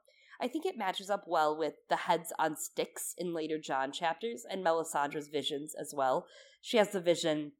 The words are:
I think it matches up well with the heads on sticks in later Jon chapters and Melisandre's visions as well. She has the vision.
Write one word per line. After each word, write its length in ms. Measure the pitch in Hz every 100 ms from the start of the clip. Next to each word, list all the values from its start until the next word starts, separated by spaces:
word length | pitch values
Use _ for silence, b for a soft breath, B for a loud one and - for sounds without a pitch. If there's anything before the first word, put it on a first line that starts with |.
| _ b b b
I 60 | 240
think 180 | 311 370
it 100 | 277
matches 360 | 190 - 190
up 140 | 202 -
well 280 | 170 151 156
with 200 | 165 - _
the 80 | 170
heads 380 | - 170 165 -
on 160 | 160 151
sticks 560 | - - 143 - - -
in 120 | 175 165
later 240 | 156 156
Jon 320 | 160 135 135
chapters 520 | 143 170 165 233 240 -
and 160 | 190 180
Melisandre's 600 | 165 160 151 143 151 147
visions 480 | 147 139 143 151 -
as 140 | 147 147
well. 300 | 131 143 - B B B
She 180 | - 226
has 120 | 202
the 100 | 196
vision. 520 | 170 160 160 151 147 -